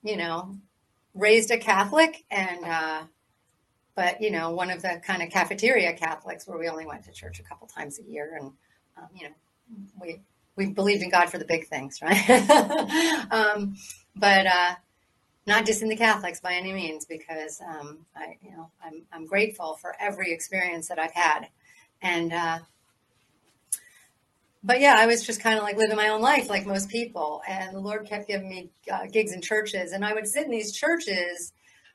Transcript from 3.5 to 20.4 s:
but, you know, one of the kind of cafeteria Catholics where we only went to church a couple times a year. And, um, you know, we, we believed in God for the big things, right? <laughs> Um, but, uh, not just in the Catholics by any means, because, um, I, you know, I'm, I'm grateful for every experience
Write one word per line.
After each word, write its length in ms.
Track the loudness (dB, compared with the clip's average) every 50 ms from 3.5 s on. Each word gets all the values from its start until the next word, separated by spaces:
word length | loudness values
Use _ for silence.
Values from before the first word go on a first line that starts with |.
| _ _ _ _ _ _ _ _ _
but, 260 | -2 0 0 0 0
you 120 | -2 -2
know, 180 | -2 -2 -4 -4
one 200 | -4 -4 -4 -4
of 100 | -4 -4
the 180 | -4 -6 -6 -6 -4
kind 160 | -4 -4 -4
of 80 | -4 0
cafeteria 640 | 0 0 0 0 0 0 2 4 4 4 4 2 0
Catholics 540 | -2 -4 -4 -6 -6 -10 -12 -12 -12 -12
where 100 | -12 -8
we 100 | -6 -6
only 200 | -6 -6 -6 -10
went 160 | -12 -14 -16 -18
to 60 | -20
church 280 | -20 -18 -16 -16 -16 -16
a 40 | -18
couple 240 | -18 -20 -20 -20
times 320 | -18 -14 -12 -12 -12 -14 -16
a 40 | -16
year. 320 | -12 -10 -10 -10 -10 -12
And, 180 | -12 -14 -16 -18 _ _ _ _ _ _ _ _
um, 100 | -20 -20 -20 -20
you 100 | -20 -20 -20
know, 60 | -20 _ _ _ _ _ _ -20 -20 -20 -20 -20 _ -16
we, 220 | -14 -14 -14 -14 -18 _ _ _ _ _ _
we 120 | -4 -4
believed 340 | -2 -2 0 2 2 2 2 2
in 60 | 2
God 200 | 4 4 4 4
for 80 | 0
the 80 | -4 -4
big 220 | -2 -2 -2 -4
things, 340 | -6 -8 -8 -8 -10 -12 -4
right? 1300 | 0 2 2 4 6 8 6 8 8 8 8 8 6 4 0 -2 -2 0 2 2 2 2 2 0 -2
<laughs> 40 | -2
Um, 440 | 0 2 2 2 2 0 -4 -6 -8 -10 -14 -18 -20 -20 _ _ -2
but, 300 | 2 6 6 8 8 6
uh, 280 | 6 4 4 4 2 0 -4 _ _ _ _ _ _ _ _ _ _ _ _ _
not 180 | 2 2 4 4
just 160 | 2 0 0
in 80 | 0 -2
the 60 | 0
Catholics 440 | 2 4 4 4 2 -2 -8 -8 -6
by 140 | -4 -4 -4
any 180 | -4 -4 -4 -6
means, 320 | -6 -6 -6 -8 -10 -12
because, 560 | -12 -14 -14 -12 -12 -10 -10 -10 -12 -14 -14
um, 440 | -14 -14 -12 -12 -14 -16 -18 -20 _ _ -18
I, 220 | -16 -16 -16 -16 -18
you 100 | -20 -20
know, 200 | -20 -20 -20 -20 _ _ -20
I'm, 200 | -18 -18 -20 -20 _
I'm 140 | -18 -16 -8
grateful 500 | -2 0 0 0 0 -2 -6 -8 -8 -8
for 200 | -10 -10 -12 -8 -6
every 320 | -6 -6 -4 -4 -4 -4
experience 560 | -4 -6